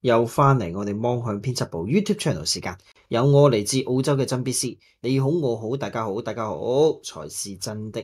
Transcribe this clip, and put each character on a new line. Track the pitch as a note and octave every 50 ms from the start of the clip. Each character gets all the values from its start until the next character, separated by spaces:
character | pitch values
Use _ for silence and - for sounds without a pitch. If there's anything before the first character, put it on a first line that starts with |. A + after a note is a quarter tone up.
又 | - B2+ A#2 B2+ A#2+
返 | A2+ - - C#3+ C#3 C#3 B2+
嚟 | G2+ E2+ E2+
我 | G2 G2+
哋 | G2+ G2+ G#2
芒 | A2+ A#2+ B2 A#2+ A#2
向 | A#2+ G#2 G2+
編 | G2+ C3 B2
輯 | - B2 -
部 | - E2+ E2
YouTube | G2+ C#3 G#3 G3+ G#3 G#3
channel | G3+ - D#3+ A2 D#2+ D2+
時 | - - F#2
間， | D#2+ F#2 F2+ - _ _ _ _ _ _
有 | - A2+ B2
我 | C#3+ C#3+ C#3+ C#3+ C#3+
嚟 | A#2+ G#2+ G#2
自 | - - C3+ B2
澳 | - B2+ C3
洲 | C3+ - C#3+
嘅 | C3+ C3
曾 | A#2 C3 B2+ B2+
必 | C3
斯。 | B2 - - B2+ - _ _ _ _ _
你 | - A#2+ C3 C3+
好， | C3+ C3+
我 | D#3+ F3 D3+ B2+ A#2
好， | A2 A#2 A2 B2+ C#3
大 | C3+ G2+
家 | G2 A#2+ A2+
好， | G#2+ G2 A2
大 | A#2 A2+ G#2+
家 | A#2 A2+
好， | G#2+ F#2+ D2 G2+ A2 B2 C3+ D3+ - - - _
才 | - - - D#2 D2+
是 | - - - G2+ G2 F#2+
真 | - A2+ G#2+ G#2+ G#2+ A2
的 | G#2 -